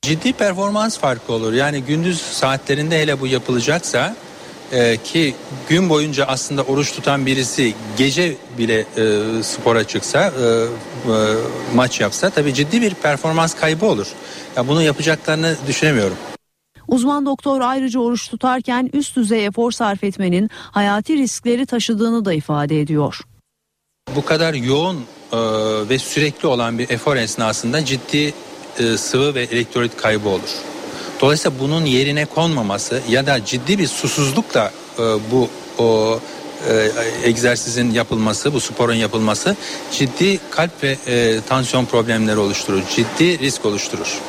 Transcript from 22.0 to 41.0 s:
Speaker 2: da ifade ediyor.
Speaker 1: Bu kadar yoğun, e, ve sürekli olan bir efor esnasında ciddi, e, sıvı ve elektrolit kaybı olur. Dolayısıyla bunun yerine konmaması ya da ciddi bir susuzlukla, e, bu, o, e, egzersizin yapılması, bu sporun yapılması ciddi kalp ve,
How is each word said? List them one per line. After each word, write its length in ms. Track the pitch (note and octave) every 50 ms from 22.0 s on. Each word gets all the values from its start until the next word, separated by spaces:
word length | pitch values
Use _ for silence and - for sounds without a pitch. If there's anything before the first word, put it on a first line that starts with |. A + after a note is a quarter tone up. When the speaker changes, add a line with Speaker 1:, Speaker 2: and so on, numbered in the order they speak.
| A3+ A#3 A#3 A#3 G#3+
Speaker 2:
da 80 | G3 F3
ifade 480 | D#3 D3 - D3+ D3 D3 C#3+ D#3 D3+
ediyor. 400 | D3+ C#3+ D#3 D3+ D3 - - - - _ - _ _ _ _ _ _ _ _ _ _ _ _ _ _ - C3
Speaker 1:
Bu 80 | C#3+ C#3
kadar 300 | - D#3+ D#3 E3 E3 D#3
yoğun, 420 | C#3 A#2+ B2+ C3+ C#3+ E3 F#3 F#3 D3+ A#2+ A2+ - - - - -
e, 60 | A2+ A2+ A2 A2 A2 G#2+ A2 A2 G#2+ G#2+ G#2
ve 100 | C3 C3
sürekli 500 | - - - D3 D3+ D3 C#3+ - - D#3+
olan 300 | C3 A#2+ A#2 A#2 A#2 A2+
bir 120 | B2 -
efor 260 | B2 A#2 - D3+ C#3+
esnasında 680 | C3 A2+ G#2+ - - A#2 A2 G#2+ - - A#2 B2+ D#3 D#3
ciddi, 500 | C3 C3+ B2+ - - - D3 D3+ D3 - - - - - - - - - -
e, 180 | A#2+ A2+ A2+
sıvı 380 | G#2+ - - - B2+ C#3 D3 D3
ve 80 | C3 A#2+
elektrolit 540 | A#2 A#2 A#2+ A#2 A2 - B2 A#2+ A#2 -
kaybı 320 | - - A2+ G#2+ G#2+ G#2 G#2
olur. 260 | F#2+ F2+ - - - - - - - - - - - - - - - -
Dolayısıyla 380 | C3+ C3+ D3+ D3+ - F3+ C#3 C3
bunun 240 | C3+ C#3 D#3 E3 E3
yerine 400 | D3 B2+ B2+ C3+ C#3+ C#3+ D3+ D3+
konmaması 760 | D3 - D#3 E3 E3+ D#3+ C3+ A2+ G2+ G2 G2+ - - - C3 B2 A#2
ya 180 | A2+ C3 C#3
da 180 | C#3+ C#3 B2+ G2+
ciddi 340 | - - B2+ B2 C#3 G3 G3+
bir 80 | F3
susuzlukla, 840 | C3+ - - - B2+ - - C#3+ C3+ C3 F#3 G#3+ - - B2+ G#2+ G2 - - - - - -
e, 40 | A#2
bu, 460 | A2+ A2 G#2+ G#2+ A2 A#2+ C3 B2 - - - - - - -
o, 420 | A#2 A2+ A2+ A2 G#2+ A2 A2+ A2+ - - - - - - - - - -
e, 220 | A2+ A2 A2 G#2+ G#2 A#2 A#2 A2+ A2+ A#2+ A#2+
egzersizin 640 | A#2+ A#2 A2+ A#2+ B2 A#2+ A#2+ - A#2+ A#2 B2 A#2+ A#2+
yapılması, 640 | A2 A#2+ A2+ - - A2+ A2 G#2+ G#2 G2+ - C#3+ D3+
bu 60 | B2+
sporun 340 | - - G#2+ - B2 A#2 A#2
yapılması 640 | A2+ A2+ G#2 - A2+ A2 A2 G#2+ G2+ - F3+ G3+ - - - - - - - -
ciddi 480 | - C#3+ C3 - - F3 G3 G3 F#3 - -
kalp 320 | - - D#3+ E3+ - - -
ve, 140 | C#3 C3+ C3